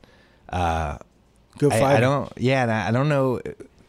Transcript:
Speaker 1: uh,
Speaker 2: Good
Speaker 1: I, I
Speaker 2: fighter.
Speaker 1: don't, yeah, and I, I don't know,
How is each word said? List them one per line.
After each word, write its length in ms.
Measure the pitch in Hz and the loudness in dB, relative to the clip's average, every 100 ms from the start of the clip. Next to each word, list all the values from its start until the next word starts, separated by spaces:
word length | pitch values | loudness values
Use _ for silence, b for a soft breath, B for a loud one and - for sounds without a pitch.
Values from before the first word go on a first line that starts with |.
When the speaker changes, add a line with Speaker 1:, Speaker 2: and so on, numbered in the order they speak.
| b b b b - | b b b b -8
Speaker 1:
uh, 480 | 90 85 82 78 73 - _ _ _ _ - | -2 -2 -2 -4 -8 -14 _ _ _ _ -2
Speaker 2:
Good 140 | 147 | 2
Speaker 1:
I, 40 | 113 | 4
I 40 | |
Speaker 2:
fighter. 200 | 135 139 | 4 4
Speaker 1:
don't, 320 | 127 143 - - | 2 0 -4 -2
yeah, 260 | 120 135 | 0 2
and 80 | 120 | 0
I, 160 | 110 92 | 0 0
I 20 | |
don't 160 | 117 143 | 0 2
know, 320 | 143 131 120 - - - _ | 2 0 -2 -6 -12 -18 _